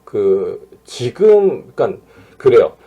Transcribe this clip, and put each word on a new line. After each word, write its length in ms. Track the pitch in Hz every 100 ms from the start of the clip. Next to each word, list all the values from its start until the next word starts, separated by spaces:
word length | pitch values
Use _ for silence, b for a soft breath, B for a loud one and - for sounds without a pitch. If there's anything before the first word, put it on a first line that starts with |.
그 640 | - 107 98 95 90 - - _
지금, 880 | - - 123 - 214 208 196 135 -
그러니까 280 | - 117 92 _ b b b
그래요. 360 | 131 - - -